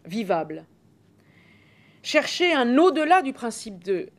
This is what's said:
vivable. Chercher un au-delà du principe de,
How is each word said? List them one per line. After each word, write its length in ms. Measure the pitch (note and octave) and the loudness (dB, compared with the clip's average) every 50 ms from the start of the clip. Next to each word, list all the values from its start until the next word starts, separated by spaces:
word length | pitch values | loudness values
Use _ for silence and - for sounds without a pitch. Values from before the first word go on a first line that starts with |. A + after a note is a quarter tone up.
| - | -14
vivable. 600 | E3 F#3 A#3 G#3 F#3 F3+ D#3+ D3+ D3+ D#3 D#3+ D#3+ _ _ _ _ _ _ _ _ _ _ _ _ _ _ _ _ _ _ _ _ _ _ _ _ _ _ _ - | -10 -8 -6 -2 -2 -2 -2 -2 -6 -10 -14 -16 _ _ _ _ _ _ _ _ _ _ _ _ _ _ _ _ _ _ _ _ _ _ _ _ _ _ _ -6
Chercher 500 | - - D4+ - - - - F4+ F4 D#4+ | -2 0 0 0 -2 -2 0 2 2 2
un 240 | C4+ A#3+ A#3+ B3+ D4 | 2 2 4 4 6
au-delà 440 | F4 F#4 C4+ D#4 D4+ D#4 F4+ F#4+ | 6 4 4 2 2 4 4 2
du 100 | C#4 C4+ | 2 -2
principe 500 | C4 - A#3+ A3+ - - - A3 F#3+ F3 | -8 -8 -8 -10 -10 -10 -14 -14 -16 -10
de, 280 | - G3 F#3+ E3 - - _ | -6 -4 -4 -4 -6 -10 _